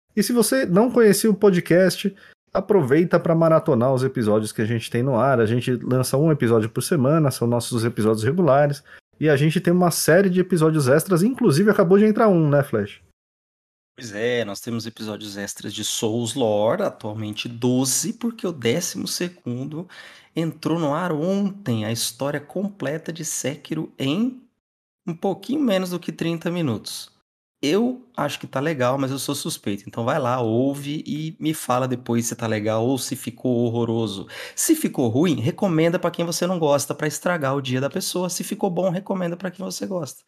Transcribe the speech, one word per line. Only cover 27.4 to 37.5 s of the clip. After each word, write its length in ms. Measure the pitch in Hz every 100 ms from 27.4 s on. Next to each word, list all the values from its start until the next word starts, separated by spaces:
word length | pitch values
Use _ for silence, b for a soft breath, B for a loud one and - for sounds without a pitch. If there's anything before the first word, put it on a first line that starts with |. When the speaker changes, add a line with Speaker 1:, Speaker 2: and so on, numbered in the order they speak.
| _ _
Speaker 2:
Eu 460 | - 185 240 254 - -
acho 220 | 147 -
que 80 | 131
tá 140 | 135
legal, 360 | 147 151 123 135
mas 120 | 135
eu 80 | 135
sou 160 | -
suspeito, 480 | 185 170 - - 101 -
então 160 | -
vai 160 | 117 156
lá, 200 | 123 127
ouve 600 | 117 113 135 139 143 151
e 320 | - 147 156 -
me 120 | 156
fala 360 | 156 - 123 131
depois 360 | 123 123 117
se 120 | 117 -
tá 100 | 113
legal 400 | 110 104 110 117
ou 100 | 135
se 180 | - 123
ficou 480 | - - 127 120
horroroso. 640 | 120 117 117 113 110 98 - B B
Se 220 | - - 311
ficou 320 | - - 123
ruim, 320 | 117 180 127
recomenda 580 | 117 - 202 156 165 180
pra 140 | 175
quem 120 | 165
você 220 | 170 160 175
não 140 | 185
gosta, 340 | 156 143 -
pra 140 | 143 151
estragar 480 | 147 180 175 135